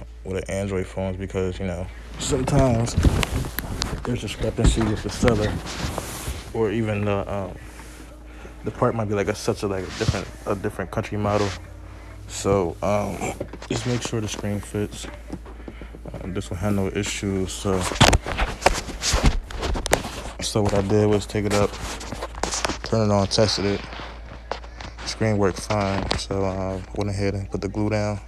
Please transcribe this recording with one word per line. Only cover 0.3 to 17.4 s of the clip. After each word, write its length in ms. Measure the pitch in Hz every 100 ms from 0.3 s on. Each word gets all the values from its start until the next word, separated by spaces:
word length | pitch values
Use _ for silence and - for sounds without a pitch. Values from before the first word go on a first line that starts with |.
| 92 -
the 60 |
Android 340 | 98 101 95 92
phones 320 | - 95 92
because, 420 | 95 98 92 90
you 60 | 95
know, 220 | 87 92 - - -
sometimes 720 | - 131 127 139 131 117 117 - - - - - - - - - - -
there's 180 | - 120
discrepancy 600 | 107 - 113 113 113 -
with 200 | 107 104
the 60 | 104
seller 420 | - 123 107 107 87 - - - - - - - - -
or 180 | 117 110
even 340 | 110 110 104 104
the, 280 | 101 -
um, 220 | 101 92 - - - - - - - - - - -
the 80 | -
part 240 | - 123 113
might 100 | 104
be, 80 |
like, 140 | 104 95
a, 80 | 104
such 280 | - 110
a, 40 | 104
like, 160 | 95
a 160 | 87 92
different, 280 | 110 101 85 - -
a 100 | 101
different 360 | 104 - 90
country 260 | - 104 104
model. 300 | 104 104 101 - - - - - - - -
So, 480 | - 98 98 85 -
um, 500 | 95 104 101 87 - - - - -
just 180 | 123 120
make 140 | 120
sure 180 | - 117
the 80 | 110
screen 320 | - 104 101
fits. 460 | - 104 104 - -
Uh, 1120 | - - - - - - - - - - - 92
this 260 | 95 -
one 80 | 85
had 140 | 104
no 140 | 101 95
issues, 680 | 98 104 - 104 95